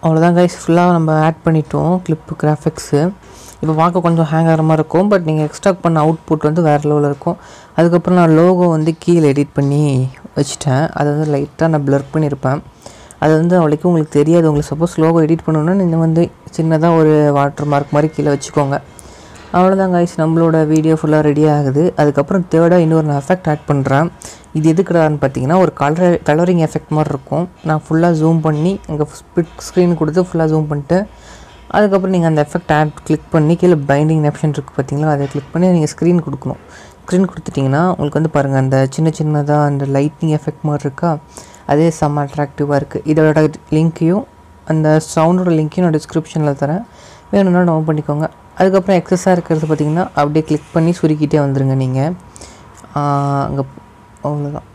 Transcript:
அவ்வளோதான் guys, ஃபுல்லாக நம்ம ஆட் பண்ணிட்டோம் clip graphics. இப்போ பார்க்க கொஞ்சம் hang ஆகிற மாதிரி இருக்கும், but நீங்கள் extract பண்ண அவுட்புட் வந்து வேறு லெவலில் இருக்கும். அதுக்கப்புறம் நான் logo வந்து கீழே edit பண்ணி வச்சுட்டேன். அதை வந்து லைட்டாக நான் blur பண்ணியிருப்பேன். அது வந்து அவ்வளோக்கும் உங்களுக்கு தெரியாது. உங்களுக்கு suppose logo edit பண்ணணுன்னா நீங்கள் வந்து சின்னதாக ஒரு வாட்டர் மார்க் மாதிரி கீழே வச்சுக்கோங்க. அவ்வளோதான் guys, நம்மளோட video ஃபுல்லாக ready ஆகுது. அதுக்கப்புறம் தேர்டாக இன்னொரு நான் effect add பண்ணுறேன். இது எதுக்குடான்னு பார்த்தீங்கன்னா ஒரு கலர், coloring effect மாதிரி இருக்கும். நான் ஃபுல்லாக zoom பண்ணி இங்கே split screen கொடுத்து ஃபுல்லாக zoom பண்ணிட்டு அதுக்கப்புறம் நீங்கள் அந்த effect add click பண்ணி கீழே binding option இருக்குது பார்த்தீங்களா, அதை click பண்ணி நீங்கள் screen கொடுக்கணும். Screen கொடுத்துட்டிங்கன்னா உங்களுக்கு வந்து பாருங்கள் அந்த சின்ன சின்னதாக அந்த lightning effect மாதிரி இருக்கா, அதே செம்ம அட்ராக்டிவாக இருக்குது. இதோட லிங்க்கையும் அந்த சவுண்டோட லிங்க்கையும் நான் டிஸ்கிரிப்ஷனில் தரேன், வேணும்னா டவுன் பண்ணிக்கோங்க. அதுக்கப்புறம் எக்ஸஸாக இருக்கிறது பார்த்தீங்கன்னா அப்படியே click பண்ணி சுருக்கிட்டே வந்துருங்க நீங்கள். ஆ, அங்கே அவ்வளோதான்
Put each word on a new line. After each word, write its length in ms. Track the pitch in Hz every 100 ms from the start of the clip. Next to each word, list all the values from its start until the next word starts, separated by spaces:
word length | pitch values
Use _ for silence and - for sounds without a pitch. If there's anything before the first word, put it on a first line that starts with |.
| 165
அவ்வளோதான் 320 | 160 170 175
guys, 180 | 180 -
ஃபுல்லாக 320 | - 170 180 175
நம்ம 180 | 160 156 156
ஆட் 140 | 160 -
பண்ணிட்டோம் 460 | 160 151 151 147 180 180
clip 300 | 156 - 147
graphics. 580 | 151 151 - - - 143 165 196 - - - -
இப்போ 120 | 156 156
பார்க்க 240 | 165 180 170
கொஞ்சம் 240 | 170 156
hang 180 | 160 165
ஆகிற 140 | 160 156
மாதிரி 120 | 156
இருக்கும், 280 | 156 165 202
but 100 | 202 165
நீங்கள் 180 | 156 151
extract 340 | - 202 185 170
பண்ண 200 | 165 151
அவுட்புட் 420 | 160 - 156 151
வந்து 180 | 160 165
வேறு 200 | 147 147
லெவலில் 180 | 147 147
இருக்கும். 260 | 143 - 180 - - - -
அதுக்கப்புறம் 420 | 170 175 170 180
நான் 160 | 170 156
logo 280 | 175 185 180 160
வந்து 180 | 156 160
கீழே 220 | - 170 156
edit 200 | 139 143 -
பண்ணி 240 | 139 143 151 135 127 - - -
வச்சுட்டேன். 480 | 139 - - 131 156 -
அதை 80 | 147 147
வந்து 140 | 156 143
லைட்டாக 360 | 143 - 165 156
நான் 100 | 143
blur 200 | 139 139 156
பண்ணியிருப்பேன். 460 | 151 139 131 143 - - - - - -
அது 100 | 151 156
வந்து 140 | 170 180
அவ்வளோக்கும் 320 | 160 151 180
உங்களுக்கு 260 | 170 151 147
தெரியாது. 260 | 147 170 160
உங்களுக்கு 220 | 147 143
suppose 220 | 151 170 -
logo 160 | 160 165 156
edit 180 | 165 -
பண்ணணுன்னா 260 | 160 156 190
நீங்கள் 220 | 180 165 160
வந்து 160 | 160 170 - - -
சின்னதாக 400 | 160 160 170 165
ஒரு 120 | 156 151 147 143
வாட்டர் 320 | 139 139 147
மார்க் 220 | 143 143 143
மாதிரி 120 | 151 156
கீழே 160 | 147 139
வச்சுக்கோங்க. 420 | - - 139 139 - - - - - - - 175
அவ்வளோதான் 340 | 185 190 190 180
guys, 180 | 175 -
நம்மளோட 380 | 160 160 165 160 156
video 220 | 156 156 160
ஃபுல்லாக 240 | 156 151 151
ready 160 | 147 151 147
ஆகுது. 260 | 143 139 175 -
அதுக்கப்புறம் 420 | 147 139 143 190 175
தேர்டாக 300 | 160 170 180 160
இன்னொரு 200 | 160 151
நான் 100 | 143
effect 260 | 139 185 170
add 140 | 151 -
பண்ணுறேன். 400 | 143 135 135 165 - - - - 156
இது 80 | 156
எதுக்குடான்னு 480 | 160 190 170 156 151
பார்த்தீங்கன்னா 340 | 139 135 131 180
ஒரு 80 | 175 -
கலர், 340 | 143 156 180 170 -
coloring 340 | 151 175 180 156
effect 280 | 156 - 151
மாதிரி 140 | 151
இருக்கும். 320 | 135 135 143 175 - 160
நான் 140 | 156 -
ஃபுல்லாக 320 | 160 175 165
zoom 180 | 156 165 156
பண்ணி 240 | 151 165 196 -
இங்கே 140 | 151 147 -
split 340 | - - 165 - -
screen 260 | - 175 165
கொடுத்து 240 | 151 160 180
ஃபுல்லாக 200 | 170 160
zoom 140 | 156 151
பண்ணிட்டு 280 | 147 143 175 208 - - - - - - -
அதுக்கப்புறம் 360 | 208 196 185 185
நீங்கள் 160 | 165
அந்த 100 | 156 147
effect 260 | 175 - 151
add 180 | 156 - -
click 240 | 156 - 165
பண்ணி 180 | 151 170
கீழே 160 | 180 165 139
binding 340 | 139 151 160 147
option 220 | 147 156 143
இருக்குது 220 | 139 -
பார்த்தீங்களா, 340 | 135 143 156 147
அதை 100 | 139
click 200 | 143 139
பண்ணி 160 | 165 185 175
நீங்கள் 140 | 151
screen 320 | - 165 175 151
கொடுக்கணும். 340 | 139 131 - - - - -
Screen 260 | - 180 190
கொடுத்துட்டிங்கன்னா 500 | - - - 135 135 180
உங்களுக்கு 260 | 180 151 147
வந்து 160 | 160 151
பாருங்கள் 260 | 139 135
அந்த 140 | 135 135 135 135
சின்ன 160 | 160 156
சின்னதாக 480 | 151 151 143 147 147
அந்த 140 | 143 139 139
lightning 400 | 147 151 165 151
effect 300 | - - 156
மாதிரி 160 | 147 143
இருக்கா, 240 | 135 175 160 - - - - -
அதே 140 | 147 165 160
செம்ம 240 | 147 147 143
அட்ராக்டிவாக 540 | 151 143 - 143 143
இருக்குது. 240 | 135 - -
இதோட 280 | 156 156 156 156 151 - 151
லிங்க்கையும் 460 | 165 160 160 190 262 - - - -
அந்த 140 | 156 156 156 156 -
சவுண்டோட 360 | 160 180 180 160
லிங்க்கையும் 280 | 156 165 180
நான் 100 | 160
டிஸ்கிரிப்ஷனில் 600 | - 160 160 - 151 139
தரேன், 200 | 139 165 240 - - - -
வேணும்னா 300 | 202 196 175 180
டவுன் 160 | 160 156
பண்ணிக்கோங்க. 380 | 156 147 147 156 - - -
அதுக்கப்புறம் 360 | 190 190 185 185
எக்ஸஸாக 320 | 170 180 196 180
இருக்கிறது 320 | 170 156 156
பார்த்தீங்கன்னா 340 | 151 151 156 190 -
அப்படியே 240 | 147 151 156
click 240 | 151 -
பண்ணி 180 | 170 165 175
சுருக்கிட்டே 420 | 160 151 151 156 139
வந்துருங்க 300 | 135 135 135
நீங்கள். 280 | 131 127 143 180 - - - - - - - -
ஆ, 40 | 143 143 139 139 139
அங்கே 160 | 139 135 - - - - - 139
அவ்வளோதான் 400 | 147 143 147 -